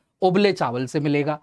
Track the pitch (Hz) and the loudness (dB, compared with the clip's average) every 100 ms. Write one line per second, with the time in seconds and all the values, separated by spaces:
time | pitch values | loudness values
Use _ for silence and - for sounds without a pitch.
0 | _ _ 185 180 202 180 131 123 131 156 | _ _ 2 4 2 0 -2 -4 -4 -2
1 | 147 143 143 151 | 0 0 0 -4